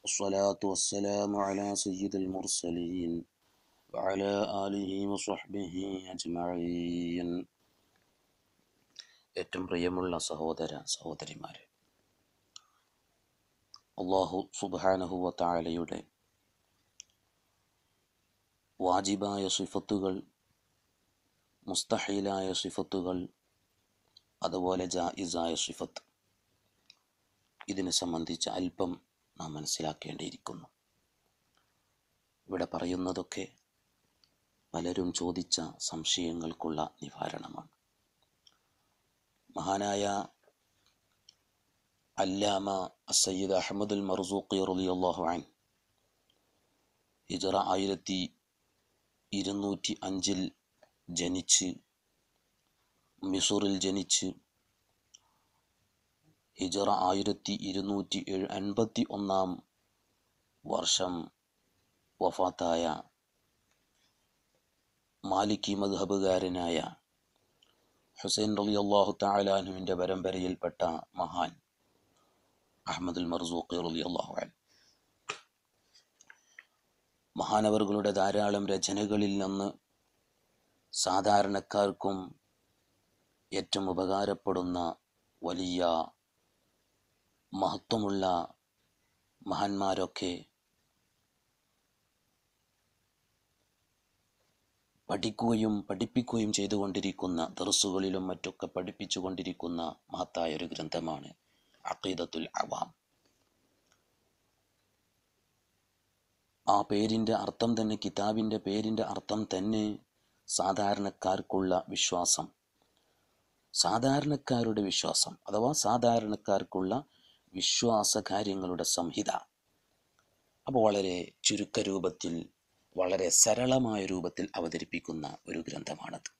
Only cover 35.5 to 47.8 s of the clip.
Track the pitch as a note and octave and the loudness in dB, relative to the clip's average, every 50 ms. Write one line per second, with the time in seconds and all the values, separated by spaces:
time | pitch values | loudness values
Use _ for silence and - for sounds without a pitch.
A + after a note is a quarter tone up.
35.5 | - - E2 D#2 - - - - - E2 D#2+ - - F#2 F2 E2 E2 E2+ E2 E2 | -2 -4 -4 -8 -10 -10 -10 -8 -8 -6 -2 -2 -2 0 -2 -4 -4 -4 -6 -6
36.5 | E2 - E2 D#2+ D2+ D2+ D#2 - _ _ C#2+ C#2 - - - G1+ - - - - | -8 -6 -6 -4 -2 -2 -4 -4 _ _ -14 -14 -8 -8 -8 -8 -6 -10 -12 -14
37.5 | - - - - _ _ _ _ _ _ _ _ _ _ _ _ _ _ _ - | -14 -16 -18 -18 _ _ _ _ _ _ _ _ _ _ _ _ _ _ _ -20
38.5 | _ _ _ _ _ _ _ _ _ _ _ _ _ _ _ _ _ _ _ _ | _ _ _ _ _ _ _ _ _ _ _ _ _ _ _ _ _ _ _ _
39.5 | - G2 E2 F#2+ G2 G2+ G2+ G2+ G2+ G2+ G2+ G2+ G2+ G2+ - - _ _ _ _ | -10 -6 -2 0 0 2 2 0 2 2 2 2 0 -2 -2 -6 _ _ _ _
40.5 | _ _ _ _ _ _ _ _ _ _ _ _ _ _ _ - _ _ _ _ | _ _ _ _ _ _ _ _ _ _ _ _ _ _ _ -20 _ _ _ _
41.5 | _ _ _ _ _ _ _ _ _ _ _ _ _ - G2+ F#2+ F#2+ G2 G#2 G#2 | _ _ _ _ _ _ _ _ _ _ _ _ _ -2 0 0 2 2 2 2
42.5 | G2 F#2+ G2 G2+ G2 F#2+ F#2 - - _ _ - G2 - - - F#2+ F#2 G2 F#2 | 2 0 0 0 -2 -2 -4 -6 -10 _ _ 0 2 2 2 2 2 0 0 2
43.5 | F#2+ F#2 - - G2+ G2+ G#2 G#2 G#2 G2+ G2+ F#2+ F#2 F#2+ F2+ F2+ G2 G2 - _ | 2 2 2 0 -2 -2 0 0 0 -2 0 0 0 0 0 -2 -2 -4 -2 _
44.5 | G2+ F#2+ F#2+ F#2 F#2 F#2 F#2 F#2 F#2 F#2 F#2 F2+ E2 F#2 E2+ E2 F2 E2+ - - | 0 0 2 0 0 0 0 0 2 2 2 0 2 0 0 -2 -2 -2 -6 -12
45.5 | _ _ _ _ _ _ _ _ _ _ _ _ _ _ _ _ _ _ _ _ | _ _ _ _ _ _ _ _ _ _ _ _ _ _ _ _ _ _ _ _
46.5 | _ _ _ _ _ _ _ _ _ _ _ _ _ _ _ - - - - F#2+ | _ _ _ _ _ _ _ _ _ _ _ _ _ _ _ -8 -6 -2 0 2
47.5 | F#2 G2 F#2+ F#2+ F#2 F#2+ | 2 2 2 2 2 2